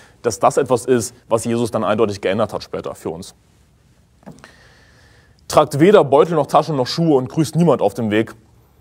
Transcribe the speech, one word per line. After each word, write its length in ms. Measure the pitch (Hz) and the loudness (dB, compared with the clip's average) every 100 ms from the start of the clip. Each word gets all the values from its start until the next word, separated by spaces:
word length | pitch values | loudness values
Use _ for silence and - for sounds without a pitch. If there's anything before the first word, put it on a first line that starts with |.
| - _ | -20 _
dass 180 | 117 - | -6 0
das 180 | 123 160 | 0 0
etwas 280 | 139 123 - | 0 -2 0
ist, 280 | 123 101 - - | 0 -2 -10 -4
was 160 | 113 | -4
Jesus 280 | 120 117 117 | -2 -2 -2
dann 120 | 113 | -2
eindeutig 380 | 113 107 107 98 | -2 0 -2 -2
geändert 320 | 95 101 107 | -4 -2 -4
hat 100 | 90 | -6
später 320 | - 85 69 - | -10 -12 -10 -10
für 140 | 101 | -10
uns. 260 | 82 - - _ _ _ _ _ _ _ _ - - - _ _ _ _ _ _ _ _ _ - | -10 -14 -20 _ _ _ _ _ _ _ _ -20 -20 -20 _ _ _ _ _ _ _ _ _ -2
„Tragt 300 | - 147 139 | 0 0 4
weder 260 | 170 208 143 | 6 6 6
Beutel 300 | 139 165 165 | 4 4 0
noch 120 | 139 | 0
Tasche 260 | 151 151 | 0 0
noch 140 | 143 123 | -2 -4
Schuhe 300 | - 165 135 | -2 2 2
und 100 | 127 | 0
grüßt 280 | - 151 156 | -2 -2 0
niemand 260 | 170 123 | 2 2
auf 120 | 101 | 0
dem 180 | - 110 | -2 -2
Weg. 220 | 107 113 - _ _ _ _ | 0 -2 -8 _ _ _ _